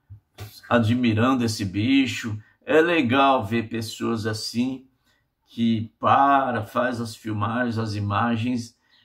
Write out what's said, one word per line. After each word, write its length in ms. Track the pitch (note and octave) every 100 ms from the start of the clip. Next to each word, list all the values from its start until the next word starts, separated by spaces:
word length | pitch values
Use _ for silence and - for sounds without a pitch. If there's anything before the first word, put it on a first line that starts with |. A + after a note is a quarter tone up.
| - - _ - - - -
admirando 760 | A#2 A2 B2 A#2+ G#2 B2+ C3
esse 200 | A2+ G#2+
bicho. 720 | F#2+ G2+ A#2 C#3 B2+ G#2+ A#2 G#2+ - _ -
É 140 | D3+
legal 640 | E3+ E3 A#2+ C3+ C#3 C3
ver 240 | G#2 A#2 A2
pessoas 580 | A#2 A2+ - A#2 A2+ A2
assim, 600 | G#2+ - A2+ C3 C3 - _ _ _ _ _ _
que 460 | A2+ A#2 A2 - -
para, 680 | A2 B2 - - C3 A#2
faz 360 | G#2 A#2+ B2 A#2
as 140 | A2+
filmagens, 640 | - A2+ G#2 G#2+ A#2 B2 A2+
as 160 | A2
imagens. 840 | G2+ G2+ G2+ A#2+ A#2 B2 B2 - _ _ _